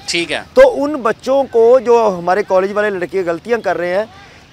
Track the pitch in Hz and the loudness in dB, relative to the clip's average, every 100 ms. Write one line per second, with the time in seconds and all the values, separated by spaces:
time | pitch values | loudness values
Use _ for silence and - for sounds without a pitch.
0 | - 175 165 131 98 - 269 - 285 302 | -6 -4 -4 -6 -2 4 4 4 -2 -2
1 | 226 208 - 269 262 233 226 262 233 233 | -4 -4 -2 -2 0 2 4 4 4 2
2 | 220 185 175 185 202 190 196 202 208 196 | 2 -2 -2 -2 0 0 0 -2 -4 -4
3 | 170 185 175 170 160 233 190 165 175 185 | -6 -4 -4 -6 -4 -4 -2 -4 -4 -4
4 | 220 - - - - | -6 -12 -20 -20 -14